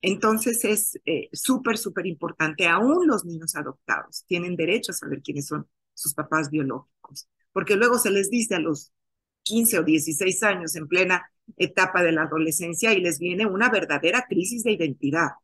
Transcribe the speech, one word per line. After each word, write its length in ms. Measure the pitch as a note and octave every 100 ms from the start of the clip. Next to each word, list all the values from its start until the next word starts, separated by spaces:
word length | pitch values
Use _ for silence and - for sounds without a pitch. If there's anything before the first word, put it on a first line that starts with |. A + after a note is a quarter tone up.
Entonces 600 | F#3+ G3 A3 A3 A#3+ A3+ G#3
es, 340 | G#3+ - - -
eh, 240 | D3+ -
súper, 460 | - - B3+ A#3 A3
súper 280 | G3+ F#3 F3+
importante. 600 | D#3+ E3 - D#3 D3+ F3
Aún 380 | E3+ A#3+ E4 F4
los 180 | A3
niños 320 | E3+ E3 E3 D3
adoptados 680 | C3 - - F2 - - _
tienen 280 | F3 F3
derecho 380 | F3 D#3+ - -
a 20 |
saber 280 | E3 D3 C3+
quiénes 240 | - C#3+ C#3
son 200 | D3 - _ _
sus 180 | - -
papás 380 | - D3+ D#3 C#3+
biológicos, 800 | D3+ C3+ B2 - _ - C#3+ - _ _
porque 240 | F#3+ F#3 G3+
luego 220 | A#3+ A#3+
se 120 | A3+
les 180 | G3 F#3+
dice 280 | A#3+ A3 F#3
a 40 |
los 320 | D#3+ D3 - _ _ _ _ _
quince 360 | - A3 A3+ G3
o 60 |
dieciséis 580 | D3+ D#3 D#3 D3+ F#3+ F3+
años, 340 | G#3+ F#3+ E3 D#3
en 100 | D3+
plena 440 | F3+ F#3 F3+ - _ - -
etapa 460 | F3+ - F#3 F#3+
de 100 | F3
la 120 | D#3+
adolescencia, 680 | D#3+ D#3+ D#3+ D#3 E3+ E3 A3+
y 80 | G3+
les 180 | F3+ D3
viene 280 | F3 F3+ A3
una 240 | F#3 A#3+
verdadera 560 | G#3+ D#3 C#3+ E3 A#3+ B3
crisis 360 | E3+ F#3 A#3+
de 80 | A3
identidad. 580 | G3 D#3+ C#3 C#3 D#3+ D#3 -